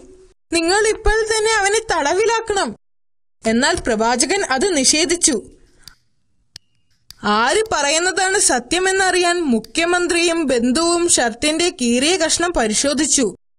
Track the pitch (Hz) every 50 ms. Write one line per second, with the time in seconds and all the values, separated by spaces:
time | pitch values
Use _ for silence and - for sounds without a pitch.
0 | - - - - - - _ _ _ _ 320 339 330 339 381 427 427 440 415 440
1 | - 427 427 440 440 427 440 440 427 440 440 415 381 403 415 453 440 - 370 330
2 | 285 285 349 381 453 415 453 453 440 - 415 381 330 233 - - _ _ _ _
3 | _ _ _ _ _ _ _ _ - 220 226 233 277 311 349 349 - 262 226 208
4 | 220 233 254 240 302 269 392 403 381 - 262 - 359 403 349 277 262 - - 302
5 | 339 277 349 349 - 320 254 196 - - - - - - _ - - - - _
6 | _ _ _ _ _ _ _ _ _ _ - - _ _ _ _ _ _ _ _
7 | _ - - - - 208 208 214 233 269 320 427 440 - 359 311 285 285 311 330
8 | 349 370 330 392 370 381 381 415 - - 277 240 254 - 320 359 370 381 381 381
9 | 381 370 359 359 359 349 349 349 339 277 233 220 - - - 311 339 349 359 359
10 | 349 302 339 339 339 349 330 330 320 254 262 240 226 254 240 320 339 339 349 339
11 | 349 339 - 320 254 226 214 - 294 302 311 330 349 359 359 - 247 233 240 247
12 | 277 320 381 320 320 311 - - 339 359 339 302 233 214 214 - - 277 294 254
13 | 320 - - - 233 196 - - _ _ _